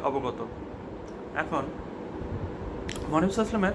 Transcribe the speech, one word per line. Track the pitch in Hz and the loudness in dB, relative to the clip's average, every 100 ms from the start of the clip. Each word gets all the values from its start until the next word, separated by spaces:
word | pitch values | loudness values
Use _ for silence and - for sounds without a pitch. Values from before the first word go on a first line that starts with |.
অবগত। | 143 135 120 113 113 - - - - - - - - 147 | 4 2 2 0 -4 -6 -6 -8 -8 -8 -8 -8 -4 -2
এখন | 156 160 | 2 2
মহানবী | 156 - - - - - - - - - - - - | 0 -4 -6 -6 -6 -6 -4 -2 -2 -4 -4 -4 -4
সাল্লাল্লাহু | - - 156 | -4 2 6
আলাইহি | 185 226 | 6 4
ওয়াসাল্লামের | 214 220 190 | 2 4 4